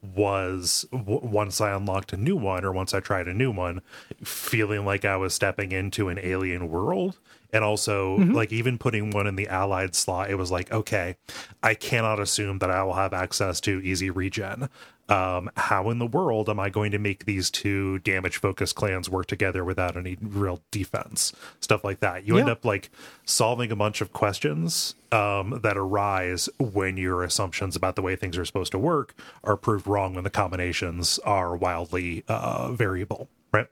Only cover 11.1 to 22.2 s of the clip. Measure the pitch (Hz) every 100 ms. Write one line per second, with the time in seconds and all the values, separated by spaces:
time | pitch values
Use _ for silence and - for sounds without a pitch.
11.1 | 92 - - - - 110 110 - 123 113
12.1 | 107 101 - 104 98 92 92 95 90 95
13.1 | 92 92 - 98 87 - 95 95 95 95
14.1 | 90 92 98 95 117 131 - - _ _
15.1 | 101 92 90 90 - - 101 98 117 117
16.1 | 131 180 113 107 104 98 98 104 101 104
17.1 | 95 - 98 90 - 101 98 98 95 90
18.1 | 95 92 - 101 95 95 - 107 92 90
19.1 | 92 90 - 95 92 90 92 90 85 90
20.1 | 90 104 101 98 87 _ 104 92 - -
21.1 | - - - - - - 107 101 98 101
22.1 | 90